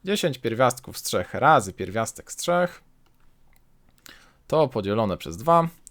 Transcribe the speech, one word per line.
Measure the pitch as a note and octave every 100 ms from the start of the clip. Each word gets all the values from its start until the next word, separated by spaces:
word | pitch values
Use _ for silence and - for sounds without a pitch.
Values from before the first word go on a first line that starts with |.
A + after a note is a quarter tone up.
Dziesięć | F#3 G3+ E3+ B2+
pierwiastków | A#2 A2+ B2+ B2+ - -
z |
trzech | - G2+ F2+
razy | F#2+ C#3+ D3 F#2+
pierwiastek | - E2+ G#2 A2+ - -
z | -
trzech, | - F3 F3 - _ _ _ _ _ _ _ _ _ _ _ _ - - _ _ -
to | D3+ C#3
podzielone | A#2 G2 G#2+ G#2+ F2
przez | - F2
dwa, | C3 E3+ E3 - -